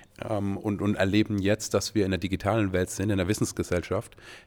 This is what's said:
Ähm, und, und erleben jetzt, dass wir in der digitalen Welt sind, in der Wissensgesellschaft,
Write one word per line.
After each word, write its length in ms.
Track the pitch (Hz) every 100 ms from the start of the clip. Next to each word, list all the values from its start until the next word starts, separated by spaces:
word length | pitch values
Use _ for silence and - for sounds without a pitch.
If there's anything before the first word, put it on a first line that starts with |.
| - - -
Ähm, 300 | 104 101 98
und, 240 | 104 101
und 140 | 104 90
erleben 440 | 98 104 107 104
jetzt, 340 | 95 107 -
dass 220 | 101 - 110
wir 80 |
in 80 | 95
der 80 | 92
digitalen 540 | 92 92 98 113 101
Welt 160 | 90 92
sind, 200 | - 101
in 80 | 98
der 120 | 90
Wissensgesellschaft, 880 | 107 - - - 87 - 95 - - - -